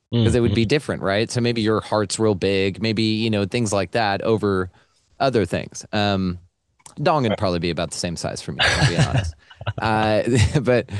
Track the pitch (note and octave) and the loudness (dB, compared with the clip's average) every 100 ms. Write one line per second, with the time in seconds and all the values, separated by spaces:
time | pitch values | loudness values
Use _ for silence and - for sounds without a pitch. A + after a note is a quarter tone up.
0 | _ A#2+ A2 A#2 A#2 G#2 A2 D3+ - F2 | _ 0 4 4 4 2 2 0 0 -4
1 | F#2 G2 A#2 B2+ A#2+ A#2 G#2+ G#2+ - G#2+ | 0 0 0 0 0 0 0 0 0 -2
2 | G2+ - A2 F#2+ F#2+ G2 G2 E2+ A2+ G#2+ | -2 0 0 2 2 2 0 0 -2 0
3 | A2 A2 A2+ G#2 G2 B2 A2 G2+ F#2 A#2 | 0 0 0 0 0 -2 0 0 0 0
4 | G#2+ G2 - A2 G2+ F#2+ F#2 - _ _ | 0 0 0 0 2 0 -2 -8 _ _
5 | _ _ C3+ A#2+ G2 F2+ - - - G#2+ | _ _ 0 2 0 -2 -6 -14 -8 -2
6 | G#2 G2 F#2 F2 - _ _ _ - - | 0 0 -2 -4 -12 _ _ _ -20 -4
7 | D3+ D#3 A#2+ G2 G2 F2 E2+ D#2+ E2 - | 0 2 0 0 0 0 -2 -2 -6 -6
8 | F2+ D#2+ - - - C2+ - - D3 E2+ | -6 -6 -8 -8 -10 -2 0 2 2 2
9 | - - E2+ - _ - - - A2 A2 | 2 0 -2 -8 _ -10 -8 -4 -2 0
10 | A2 G#2+ - B2 - D#3 A#2 B2 - G2+ | 2 0 2 2 4 2 2 2 0 -8